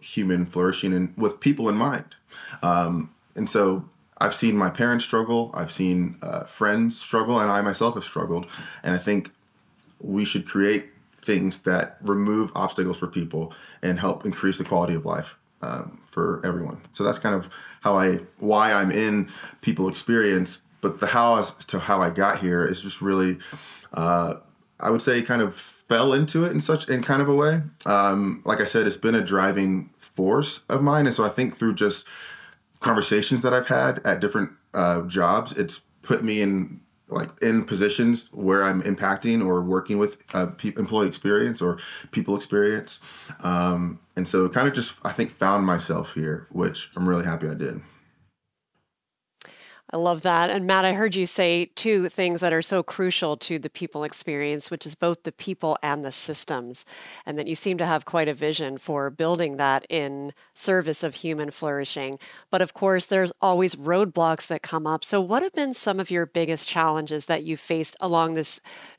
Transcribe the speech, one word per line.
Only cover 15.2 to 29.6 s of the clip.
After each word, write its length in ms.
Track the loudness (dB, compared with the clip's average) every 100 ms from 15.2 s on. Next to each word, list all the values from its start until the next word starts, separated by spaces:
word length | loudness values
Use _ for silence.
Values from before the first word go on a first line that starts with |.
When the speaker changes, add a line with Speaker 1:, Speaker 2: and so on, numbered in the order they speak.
| -6 -16 _ _
Speaker 1:
um, 380 | -10 -8 -10 -14 -10
for 340 | -4 -2 -2
everyone. 360 | -2 -4 -6 -10 -16
So 100 | -2
that's 160 | -2 0
kind 160 | 0
of 160 | -2 -4 -14 -20 -4
how 180 | 2 4
I, 220 | 4 2 -4 _
why 340 | 2 4 6
I'm 200 | 4 2
in 380 | 2 2 0 -2 -8 -18 -6
people 260 | -2 0 0
experience. 720 | -2 0 4 4 4 0 -6 _ _
But 200 | -4 -2
the 80 | 0
how 280 | 4 4 4
as 120 | 2 -6 -8
to 140 | -6
how 200 | 0 2
I 100 | 2
got 280 | 4 2 2
here 260 | 2 2
is 160 | 2 -2
just 220 | -6 -4
really, 360 | 0 2 2 0 -8 -18 -18 -20 -12
uh, 400 | -2 2 2 2 -4 -12 _ _ _
I 120 | 0
would 120 | 2
say 200 | 2 0
kind 200 | 2 0
of 140 | 0 -2
fell 560 | -16 -18 0 4 4
into 320 | 4 2 2
it 80 | 0
in 80 | 0
such, 280 | 0 0 0
in 140 | -2
kind 180 | 0 2
of 80 | 4
a 60 |
way. 280 | 4 4 2 -2 -8
Um, 580 | 0 2 4 2 0 -2
like 160 | -2 0
I 40 |
said, 220 | 2 2 2
it's 100 | 2
been 200 | 2 2
a 80 |
driving 640 | 2 2 4 2